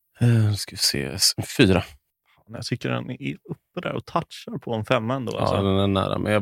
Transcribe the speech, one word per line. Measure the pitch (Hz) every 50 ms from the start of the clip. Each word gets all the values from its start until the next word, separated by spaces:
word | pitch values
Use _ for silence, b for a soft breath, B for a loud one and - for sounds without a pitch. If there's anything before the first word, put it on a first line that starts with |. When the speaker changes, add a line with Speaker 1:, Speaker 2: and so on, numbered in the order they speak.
| _ _ _ -
Speaker 1:
Eh, | 120 120 117 113 107 107 104
ska | 101 - -
vi | - -
se, | - - - 69 69
s-, | 65 67 95 - - - - - - - -
fyra. | 127 92 95 87 - - - - _ _ _ _ _ _ _ _ _ -
Speaker 2:
Jag | 110 123 120
tycker | - 127 123 - 131
den | 123 120 117 -
är | 127 - 139 135 151 - _ -
uppe | - - _ _ - 175 175 -
där | -
och | - -
touchar | - - 170 160 - - - - - 240 160
på | - 123 117
en | 110 104
femma | - 135 120 110 113 131
ändå, | 139 120 110 107
Speaker 1:
Ja, | 107
Speaker 2:
alltså. | 107 - - 101 98
Speaker 1:
den | 98 95 98
är | 98 98
nära, | 98 95 98 98 98 98
men | 101 101 107
jag | 104